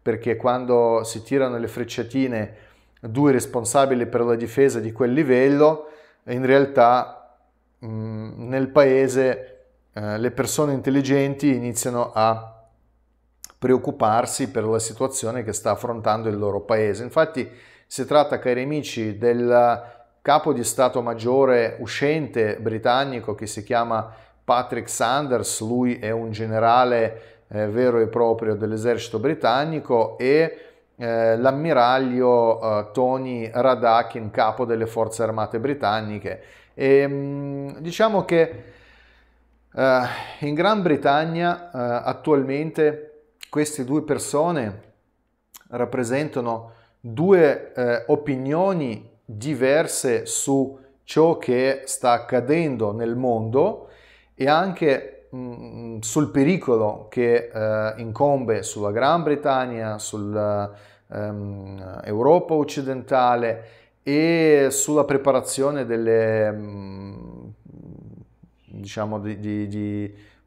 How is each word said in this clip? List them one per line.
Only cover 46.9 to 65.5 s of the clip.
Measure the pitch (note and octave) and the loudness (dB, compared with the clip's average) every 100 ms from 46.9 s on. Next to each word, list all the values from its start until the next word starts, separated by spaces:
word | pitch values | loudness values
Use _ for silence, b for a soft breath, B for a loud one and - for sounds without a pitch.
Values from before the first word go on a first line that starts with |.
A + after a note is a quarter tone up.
| B | B
due, | A#2+ A2+ F3+ F#3 D3+ A#2+ - | -12 0 4 6 6 4 -4
eh, | - B2 A#2 - | -4 0 0 0
opinioni | D3 D3 C3 C3+ D#3 F#3+ F3+ C3 G#2 - _ - | -2 0 -4 -2 0 0 -2 -4 -8 -14 _ -16
diverse | G#2+ C3+ C3+ C3 D3 E3+ - C3 A2+ - | -10 -6 0 2 2 0 -2 0 -2 -2
su | - - C#3 C3 B B B | -6 0 0 0 B B B
ciò | - D3+ E3 D#3+ | -4 4 4 4
che | - B2 C3 C3+ | 0 2 2 0
sta | - - B2+ | -6 -2 2
accadendo | A#2 - B2+ A#2 D#3+ D#3+ A#2+ G#2+ | 2 2 -2 2 0 0 -2 -4
nel | A2 A#2 A#2 | -4 -4 -2
mondo | B2+ A2+ A2 B2+ F#3 A#3 B B B B B - | -2 -2 0 2 0 -2 B B B B B -4
e | C3+ | 2
anche, | D#3 F#3+ E3+ D#3+ C3 - - - B2+ | 2 0 0 0 0 -2 -18 -18 -14
mm, | B2 A#2+ A#2+ A2+ A#2 A2+ | -12 -14 -16 -14 -12 -10
sul | - D#3 C#3 | -4 -2 0
pericolo | C#3+ C#3 F#3 - A2+ G#2+ - - | 2 2 2 2 2 0 -4 -8
che, | B2+ A#2+ A#2 A#2 | -2 2 2 0
eh, | A2 G#2+ G#2+ G#2+ A2 | -4 -2 -2 -4 -6
incombe | A2+ G#2+ C#3+ C#3+ A#2 G#2 | -8 0 2 2 0 -2
sulla | G2 A2 G#2 | -4 -6 -4
Gran | A2 C3+ E3+ | 0 0 0
Bretagna, | D#3 D3 C#3+ C3 B2+ A#2 A2 G#2+ | 0 -2 0 -2 -4 -6 -8 -8
sulla, | - G#2+ G#2 G#2 G#2 G#2 G2+ G2+ B B - | -10 -8 -6 -4 -2 -2 -4 -10 B B -14
ehm, | G#2 G#2 G#2 G2+ G2+ G2 G2 F#2+ - - | -10 -8 -8 -10 -12 -14 -14 -14 -12 -6
Europa | G#2+ B2+ E3+ F3 | 2 4 4 4
occidentale | D#3+ C#3+ D3 C3+ C3 A#2 C3 B2 A#2+ A#2 A2 A2+ B B _ | -2 -2 -4 -6 -6 0 2 4 2 0 -4 -10 B B _
e | - C#3+ D#3+ E3+ D#3+ D3 C3+ | -2 2 2 4 6 6 4
sulla | C3 - D3+ | 0 0 2
preparazione | C#3+ C#3 C#3 B2+ - | 2 2 2 2 0